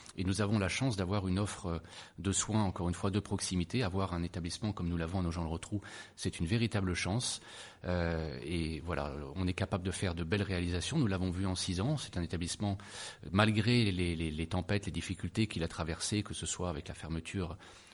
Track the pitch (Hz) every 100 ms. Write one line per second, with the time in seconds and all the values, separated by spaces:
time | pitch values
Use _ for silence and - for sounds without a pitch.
0 | - - 92 98 101 110 92 - 135 98
1 | 87 104 92 92 104 - 87 82 - -
2 | - - 92 92 - 107 98 85 87 87
3 | 101 98 - 95 - 92 85 120 104 95
4 | 95 87 85 92 85 - 107 95 87 87
5 | 82 95 87 85 80 80 - 104 - -
6 | - - 92 - 82 113 113 104 95 87
7 | 87 113 - - - - - - 87 87
8 | 85 82 80 65 62 85 78 78 82 73
9 | 71 69 69 90 92 90 95 98 92 -
10 | 98 82 82 101 101 90 87 90 87 160
11 | 117 95 92 90 98 92 - 90 120 151
12 | - 123 110 85 85 - 104 101 - -
13 | - - - 92 110 107 107 123 104 90
14 | 87 82 82 76 82 92 90 101 - 82
15 | - 95 87 - 110 - 80 - 82 80
16 | - 107 - 82 85 - 90 78 - 80
17 | 80 80 - 98 85 90 - - -